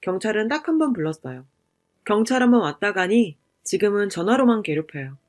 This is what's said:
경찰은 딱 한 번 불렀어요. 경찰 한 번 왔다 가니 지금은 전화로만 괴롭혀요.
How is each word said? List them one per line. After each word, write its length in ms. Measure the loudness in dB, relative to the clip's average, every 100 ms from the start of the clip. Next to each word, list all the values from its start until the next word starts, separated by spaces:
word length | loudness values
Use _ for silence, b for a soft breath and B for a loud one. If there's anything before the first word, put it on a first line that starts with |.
경찰은 480 | -4 -4 -2 -2 -2
딱 200 | -4 0
한 100 | 0
번 140 | 0
불렀어요. 520 | 0 -4 -6 -10 -14 -18 _ _ _ _ _
경찰 380 | -2 0 2 2
한 80 | 4
번 100 | 4
왔다 320 | 2 -2 -4
가니 440 | -2 2 2 2 -2 _ _
지금은 440 | -6 0 0 0 -2
전화로만 540 | -2 0 2 4 2
괴롭혀요. 540 | -2 -4 -6 -10 -14 -16